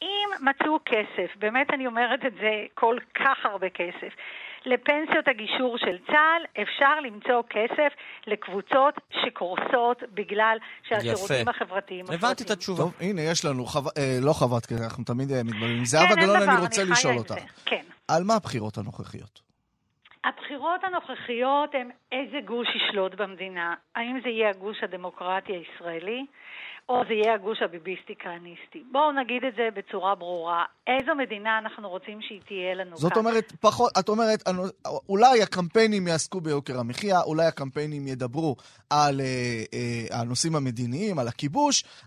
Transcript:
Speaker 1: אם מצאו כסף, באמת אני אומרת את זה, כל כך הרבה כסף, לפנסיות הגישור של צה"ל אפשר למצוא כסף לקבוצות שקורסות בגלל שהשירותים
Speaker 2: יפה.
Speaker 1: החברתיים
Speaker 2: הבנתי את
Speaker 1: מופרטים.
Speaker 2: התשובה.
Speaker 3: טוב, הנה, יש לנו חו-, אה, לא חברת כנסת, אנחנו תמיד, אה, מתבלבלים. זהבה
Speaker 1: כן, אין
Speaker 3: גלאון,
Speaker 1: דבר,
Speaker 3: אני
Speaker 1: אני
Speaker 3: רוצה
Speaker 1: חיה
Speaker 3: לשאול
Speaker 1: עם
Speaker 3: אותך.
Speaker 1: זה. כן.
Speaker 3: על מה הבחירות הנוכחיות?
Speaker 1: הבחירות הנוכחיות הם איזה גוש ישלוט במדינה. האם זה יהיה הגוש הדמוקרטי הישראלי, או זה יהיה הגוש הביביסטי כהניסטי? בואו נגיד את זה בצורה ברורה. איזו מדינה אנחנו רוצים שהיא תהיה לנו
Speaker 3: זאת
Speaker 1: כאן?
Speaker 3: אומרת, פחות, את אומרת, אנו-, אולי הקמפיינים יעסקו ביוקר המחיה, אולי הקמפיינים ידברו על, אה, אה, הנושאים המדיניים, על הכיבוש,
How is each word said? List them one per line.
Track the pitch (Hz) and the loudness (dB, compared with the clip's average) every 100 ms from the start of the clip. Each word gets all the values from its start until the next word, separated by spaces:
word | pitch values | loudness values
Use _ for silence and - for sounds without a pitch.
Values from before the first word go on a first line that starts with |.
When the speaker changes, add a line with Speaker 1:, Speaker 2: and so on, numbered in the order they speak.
Speaker 1:
אם | 349 403 415 381 | -6 -4 -4 0
מצאו | 269 269 311 311 - | -2 0 0 0 0
כסף, | 220 202 - 175 - | -2 0 -4 -6 -4
באמת | 214 247 277 | -2 0 0
אני | 285 262 | -2 -2
אומרת | 226 240 254 254 | 0 0 0 -2
את | |
זה, | 185 214 214 208 | -2 -2 -2 -6
כל | - 226 240 - - | 0 2 2 -4 2
כך | 269 262 240 | 2 2 -2
הרבה | 196 185 | -2 -4
כסף, | - 175 - 185 - - - - - 262 | -4 -6 -6 -12 -12 -14 -14 -14 -12 -2
לפנסיות | 247 - 294 311 311 294 | 0 2 2 2 2 2
הגישור | 226 208 - 254 233 | 0 -2 0 0 0
של | 208 180 - | -2 -2 2
צה"ל | 302 311 339 - - | 6 6 4 0 -6
אפשר | 208 - 277 302 | -6 4 4 4
למצוא | 269 208 - 247 240 | -2 -6 2 2 2
כסף | 220 226 - 294 - - - - | 0 0 2 0 0 -16 -16 -6
לקבוצות | 208 - 196 - 247 277 294 - - | -6 -4 -8 2 4 4 2 -8 -4
שקורסות | 247 - 180 180 - 247 240 240 240 | -4 -4 -4 -2 0 4 4 0 -6
בגלל | 190 180 202 220 226 - - - | -8 -4 2 2 2 -4 -16 -2
שהשירותים | 214 226 214 196 131 | -2 0 -2 0 0
Speaker 2:
יפה. | 117 | 0
Speaker 1:
החברתיים | - 196 190 190 185 185 | -2 -4 -4 -6 -12 -6
Speaker 2:
הבנתי | 170 | 0
את | |
Speaker 1:
מופרטים. | 233 262 226 | 0 0 -2
Speaker 2:
התשובה. | 202 - 175 | -4 -2 -2
Speaker 3:
טוב, | 170 - | -2 -2
הנה, | 175 190 | -4 -2
יש | 156 170 156 | 0 0 0
לנו | 127 117 | -2 -2
חו-, | 147 143 151 | -2 -2 0
אה, | 135 127 | 0 2
לא | 139 | 2
חברת | 156 123 120 - | 4 2 2 -2
כנסת, | 120 | -6
אנחנו | 113 - | -4 -6
תמיד, | 120 120 135 | -4 -2 -2
אה, | 131 | -2
מתבלבלים. | 117 107 117 120 120 | -2 -2 -2 -2 2
זהבה | 151 170 | 6 6
Speaker 1:
כן, | |
אין | 202 180 | 6 6
Speaker 3:
גלאון, | 208 | 6
Speaker 1:
דבר, | 196 | 6
Speaker 3:
אני | 240 | 4
Speaker 1:
אני | 175 | 4
Speaker 3:
רוצה | - | 0
Speaker 1:
חיה | 190 | 2
Speaker 3:
לשאול | 240 151 | 4 4
Speaker 1:
עם | 120 | 0
Speaker 3:
אותך. | 110 | -4
Speaker 1:
זה. | 107 - - - | -8 -10 -10 -4
כן. | 202 - - - | -4 -6 -14 0
Speaker 3:
על | 160 | 0
מה | 190 226 | 2 0
הבחירות | - 117 104 107 | 0 -4 -4 -6
הנוכחיות? | 101 - - - 101 _ _ _ _ _ _ _ _ - 262 | -10 -10 -14 -16 -18 _ _ _ _ _ _ _ _ -8 -6
Speaker 1:
הבחירות | - - 277 302 359 | -6 -12 -6 -4 -2
הנוכחיות | 381 349 - 247 - 233 254 285 294 | -2 -4 -6 -12 -6 -2 2 2 0
הם | 277 247 - _ | -4 -6 -14 _
איזה | 254 254 285 196 | -6 -6 -8 -6
גוש | 240 226 214 | -4 -2 -2
ישלוט | - 202 190 190 | -2 0 -2 -2
במדינה. | 196 185 190 185 170 170 _ - | -6 -6 -10 -6 -6 -6 _ -8
האם | 233 262 | -6 -4
זה | 247 | -4
יהיה | 226 220 | 0 0
הגוש | 190 196 208 | 0 -8 -6
הדמוקרטי | 202 180 180 - 180 190 190 | -8 -8 -10 -8 -4 -4 -4
הישראלי, | 180 160 - 170 165 180 247 277 - - - - - - | -8 -10 -12 -10 -8 -6 -8 -10 -16 -20 -16 -16 -16 -2
או | 247 202 | 0 2
זה | |
יהיה | 220 214 | 2 2
הגוש | 220 190 220 | 2 -2 -4
הביביסטי | 208 170 170 180 - 202 | -4 -6 -10 -10 -12 -14
כהניסטי? | 190 175 175 170 - 160 247 | -12 -12 -16 -20 -18 -20 -2
בואו | 262 302 | 2 4
נגיד | 277 233 247 | 2 -2 -2
את | 254 208 | -2 0
זה | 226 202 | -2 -2
בצורה | - 202 185 196 | -8 -2 0 0
ברורה. | 175 175 165 170 - - - | -2 -4 -2 0 -2 -4 0
איזו | 262 254 302 | 0 0 -2
מדינה | 247 208 214 220 | -2 -4 -2 -2
אנחנו | 214 - 208 | -2 -10 -10
רוצים | 180 202 208 | -10 -10 -14
שהיא | 220 202 - | -14 -14 -12
תהיה | 196 180 | -6 -4
לנו | 185 180 165 | -6 -8 -2
Speaker 3:
זאת | 165 | 0
Speaker 1:
כאן? | 226 226 | 2 2
Speaker 3:
אומרת, | 226 - - | 0 -2 2
פחות, | 214 - 240 190 | 2 4 2 2
את | 185 | 2
אומרת, | 214 226 214 - | 2 2 2 0
אנו-, | 185 190 - 131 147 - | -2 -4 -6 -8 -8 -2
אולי | 196 247 247 | 8 8 8
הקמפיינים | 190 185 170 220 220 208 175 | 4 0 0 4 4 4 0
יעסקו | 160 - 190 | 0 -2 -4
ביוקר | 156 143 139 127 | -2 -2 -2 -4
המחיה, | 117 123 202 180 | -4 -4 2 2
אולי | 151 156 165 | 4 2 2
הקמפיינים | - 135 147 151 147 139 | 2 -6 -4 -4 -6 -6
ידברו | 131 127 139 165 123 - - _ | -4 -4 0 -2 -2 -10 -20 _
על, | 147 147 139 | 4 4 4
אה, | 131 127 123 113 107 | 0 0 -2 -2 -4
אה, | 120 120 117 110 117 | -4 -4 -4 -4 -4
הנושאים | 120 123 165 156 | -4 -2 0 0
המדיניים, | 135 120 120 135 214 165 | -2 -2 -4 -2 -2 -2
על | 120 | -4
הכיבוש, | - 147 196 294 - - - | -4 -2 2 4 2 -2 -18